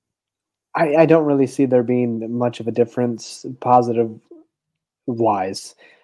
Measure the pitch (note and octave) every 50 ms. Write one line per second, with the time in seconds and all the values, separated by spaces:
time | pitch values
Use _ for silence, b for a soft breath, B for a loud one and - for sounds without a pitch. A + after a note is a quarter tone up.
0 | _ _ _ _ _ _ _ _ _ _ _ _ _ _ - - E3+ D3 C#3+ D#3+
1 | D#3+ D3 D#3+ E3 D3+ D3 C#3+ C#3 C3+ B2+ - - C#3 B2+ B2+ B2 A#2 A#2+ B2 B2
2 | B2 A#2+ A2+ A2 A2+ A2+ A#2+ B2 A#2+ A#2+ - - A2+ A2+ A2 B2 A#2 A2 - B2+
3 | B2 A#2+ A2+ G#2+ - - - - - C3 B2+ - - B2 B2 B2 A#2+ A#2+ A2+ A#2
4 | A#2 A2 A2 - _ _ - - _ _ _ _ _ _ _ _ _ _ _ _
5 | - C3+ A#2+ A2+ A2+ A2 G#2 G2 F#2 G2 G2+ - - - - b b b b b